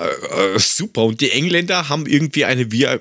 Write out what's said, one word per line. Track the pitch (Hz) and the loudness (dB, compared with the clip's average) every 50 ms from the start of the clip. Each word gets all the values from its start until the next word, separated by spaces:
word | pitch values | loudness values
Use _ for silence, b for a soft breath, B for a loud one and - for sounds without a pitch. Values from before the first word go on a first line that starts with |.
äh, | 85 78 69 69 - - - 87 98 98 95 110 | -4 -4 -4 -6 -8 -6 0 0 0 2 2 2
super. | - - - - 196 - - 120 113 | 0 0 0 -2 -4 -4 -2 0 0
Und | 113 110 - | 0 2 0
die | 143 107 | 0 0
Engländer | 98 131 156 185 175 170 175 175 185 180 160 143 | 0 0 0 2 0 0 0 0 -2 -2 -2 -2
haben | 147 160 147 | -2 -2 -2
irgendwie | - 147 143 160 143 - 147 127 | 2 2 2 2 2 0 0 0
eine | 104 131 123 120 110 | 2 2 0 0 0
V-, | 110 120 - - 131 - | 0 0 2 2 0 -2